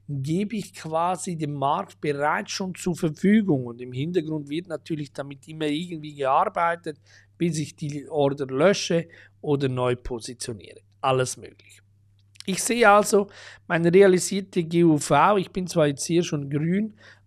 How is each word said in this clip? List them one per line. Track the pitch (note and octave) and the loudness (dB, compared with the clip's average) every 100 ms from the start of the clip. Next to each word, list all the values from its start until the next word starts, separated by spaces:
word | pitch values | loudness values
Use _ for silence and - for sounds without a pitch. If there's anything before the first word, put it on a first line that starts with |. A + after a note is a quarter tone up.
| - | -10
gebe | C#3+ C3+ E3+ G#3 G#3+ | -8 -4 -2 -2 -6
ich | - | -10
quasi | - D#3+ D#3+ F3 F3+ - E3 | -12 -6 -2 -2 -4 -6 -6
dem | D3 | -6
Markt | D3 C#3 E3 G3+ - | -2 0 0 -4 -6
bereits | D#3 C#3+ D3 F#3 G3+ | -4 0 0 0 -4
schon | - F#3 | -8 -8
zur | E3+ F#3 D#3+ | -6 -4 -2
Verfügung. | E3 D3 F#3 A3 G3 C#3 A#2+ | -4 0 4 4 4 0 0
Und | A#2+ | -10
im | B2 | -10
Hintergrund | B2 D#3+ F3+ D#3 D#3 C#3+ | -6 -2 -2 -2 -6 -6
wird | D#3 F3 | -8 -8
natürlich | D3+ - D#3 D3 | -12 -8 -8 -8
damit | - C#3 C#3 - | -10 -12 -14 -16
immer | D#3 D#3 | -6 -4
irgendwie | D3 F3+ D#3+ D3+ C#3+ | -4 -6 -10 -12 -4
gearbeitet, | C3 C#3+ F3+ F3+ E3+ E3+ E3 D3 _ - _ - | 0 2 2 0 -2 -2 -8 -14 _ -20 _ -4
bis | E3+ D#3 | -2 -2
ich | D3 - | -6 -8
die | D3+ D3 C3+ | -8 -8 -6
Order | D#3 C#3 C#3+ C3 | 0 0 0 -4
lösche | C3 F3+ G3+ - E3+ E3 - - _ | 2 4 2 0 -2 -4 -16 -20 _
oder | D#3 C#3 C3+ | -2 0 0
neu | B2+ B2+ B2 | -2 -2 -2
positioniere. | - A#2+ A#2+ A#2+ - G#2+ - - _ - | -6 -10 -10 -12 -12 -12 -16 -20 _ -4
Alles | C3+ C3 B2+ - | 0 0 0 -6
möglich. | - - - - _ _ _ _ _ - - | -16 -20 -20 -20 _ _ _ _ _ -14 -8
Ich | F#3 | -4
sehe | - A#3 G#3+ | -2 4 6
also | G#3 G3+ G3+ G3+ - - - - | 6 6 2 0 -10 -20 -18 -4
meine | E3+ E3+ | 0 4
realisierte | F3+ G3 F#3 - F#3+ F#3+ F#3 | 8 8 6 0 -6 -4 -4
G | D#3+ E3+ | 0 4
U | E3+ D3 | 4 4
V, | - C#3+ F3 G3+ | 4 4 4 2
ich | E3+ | -2
bin | - F3+ | -8 -4
zwar | E3+ D3 | 2 2
jetzt | C#3 - | 0 -2
hier | E3+ | 0
schon | E3+ D3+ C#3 | 0 -4 -4
grün, | C#3+ D#3+ F#3+ A3 - - - | -2 0 -2 -2 -8 -20 -20